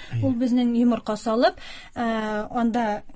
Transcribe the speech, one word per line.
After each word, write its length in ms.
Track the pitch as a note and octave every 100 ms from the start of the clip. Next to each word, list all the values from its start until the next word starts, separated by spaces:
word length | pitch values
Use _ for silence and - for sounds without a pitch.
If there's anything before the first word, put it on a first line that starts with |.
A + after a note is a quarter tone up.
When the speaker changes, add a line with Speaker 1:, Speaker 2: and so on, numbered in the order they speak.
| -
Speaker 1:
Әйе. 100 | -
Speaker 2:
Ул 100 | C4+
безнең 380 | A#3 B3+ B3 A#3+ A#3
йомырка 380 | A#3+ A3+ - G#3+
салып, 400 | A#3 A3 E4 - - - - -
э, 520 | A#3 A3 G#3+ G#3+ G#3+
анда 540 | B3 A#3 A#3 A3 G#3 -